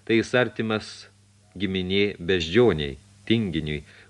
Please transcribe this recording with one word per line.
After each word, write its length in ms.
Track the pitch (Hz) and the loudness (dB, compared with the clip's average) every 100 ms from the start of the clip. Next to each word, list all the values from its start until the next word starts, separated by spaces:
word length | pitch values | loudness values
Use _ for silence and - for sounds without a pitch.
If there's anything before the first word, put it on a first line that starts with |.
| - | 0
tai 100 | 113 | 0
jis 100 | 104 | 2
artimas 520 | 127 117 - 110 107 - - - _ _ _ _ 87 | 2 0 -2 -4 -4 -6 -14 -20 _ _ _ _ -6
giminė 580 | 98 95 92 98 101 - | -4 -2 0 0 0 -2
beždžioniai, 800 | 85 92 80 101 120 80 71 67 - - - | 0 0 2 4 4 4 -2 -8 -16 -12 -2
tinginiui, 540 | 113 101 80 76 76 - - - | 0 0 -4 -4 -6 -10 -20 -8